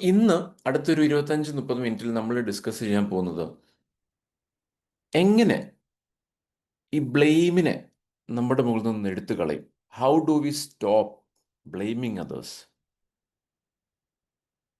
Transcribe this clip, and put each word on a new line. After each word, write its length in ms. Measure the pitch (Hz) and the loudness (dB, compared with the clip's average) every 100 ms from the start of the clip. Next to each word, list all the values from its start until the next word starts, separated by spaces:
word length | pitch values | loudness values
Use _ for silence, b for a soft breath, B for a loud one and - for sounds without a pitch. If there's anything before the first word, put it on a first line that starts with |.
| 185 | 2
ഇന്ന് 260 | 196 226 170 - - 135 | 4 4 2 -2 -8 -4
അടുത്തൊരു 340 | 139 139 156 151 | -2 0 2 2
ഇരുപത്തഞ്ച് 480 | 147 147 151 151 139 | 2 0 -2 -2 -6
മുപ്പത് 200 | 120 123 120 | -6 -4 -4
മിനിറ്റിൽ 260 | 104 117 113 | -4 -4 -4
നമ്മൾ 180 | 110 123 107 | -2 -4 -4
ഡിസ്കസ് 320 | 101 - 110 | -6 -6 -6
ചെയ്യാൻ 220 | 110 104 101 | 0 0 0
പോകുന്നത് 320 | 92 90 82 82 - _ _ _ _ _ _ _ _ _ _ _ _ _ _ _ 156 | -2 -4 -4 -8 -10 _ _ _ _ _ _ _ _ _ _ _ _ _ _ _ 2
എങ്ങനെ 360 | 190 220 202 90 - _ _ _ _ _ _ _ _ _ _ _ - 151 | 4 6 4 2 -4 _ _ _ _ _ _ _ _ _ _ _ -6 -4
ഈ 20 | 127 | 0
ബ്ലെയിമിനെ 600 | 143 151 160 175 180 151 - - _ _ _ - 117 | 2 4 4 4 4 2 0 -8 _ _ _ -8 -4
നമ്മുടെ 260 | 123 131 120 | 0 2 2
മുകളിൽ 180 | 110 113 | 0 -2
നിന്ന് 220 | 107 101 | -4 -4
എടുത്തു 220 | 92 98 95 | -6 -6 -2
കളയും. 260 | 78 73 - _ _ - | -2 -4 -8 _ _ -2
How 140 | 131 160 156 | 2 2 2
do 80 | 151 | 0
we 60 | 143 143 | 0 -6
stop 440 | - - 101 110 - - _ _ _ _ - | -10 -6 2 2 2 -6 _ _ _ _ -14
blaming 400 | 92 104 117 123 98 | -8 -6 -4 -6 -8
others? 280 | 76 65 - - - _ _ _ _ _ _ _ _ _ _ _ _ _ _ _ _ _ _ _ _ | -10 -12 -14 -18 -20 _ _ _ _ _ _ _ _ _ _ _ _ _ _ _ _ _ _ _ _